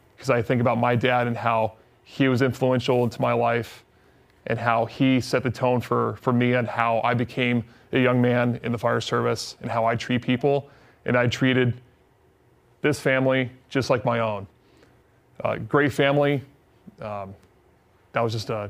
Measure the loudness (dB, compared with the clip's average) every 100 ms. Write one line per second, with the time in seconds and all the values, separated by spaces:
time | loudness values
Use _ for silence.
0 | _ -10 -2 0 2 2 2 2 2 2
1 | 2 2 0 -2 0 0 -2 -6 _ _
2 | _ 0 2 4 2 0 0 0 0 0
3 | 0 -2 -2 0 0 0 -4 -12 _ _
4 | _ _ _ _ -6 -4 0 0 0 0
5 | 2 2 0 -2 -2 -2 0 0 0 0
6 | -2 -2 0 2 2 0 -2 -2 0 0
7 | 0 0 -2 -2 0 0 -4 -12 -4 2
8 | 2 4 4 2 0 -2 -4 -2 -2 -2
9 | -2 -2 0 -2 -6 -10 -6 -2 0 -2
10 | -2 -4 -2 -2 0 -2 -4 -18 -20 _
11 | -2 0 2 2 2 4 2 -2 -10 _
12 | _ _ _ _ _ _ _ _ -2 0
13 | 0 0 2 0 -2 -8 -6 -2 0 0
14 | 0 -2 -2 -4 -10 _ _ _ _ _
15 | _ _ _ -8 -4 -4 0 2 2 2
16 | 2 2 2 0 -4 _ _ _ -20 -14
17 | -12 -10 -12 -16 _ _ _ _ _ _
18 | _ -2 -2 -4 -6 -6 -8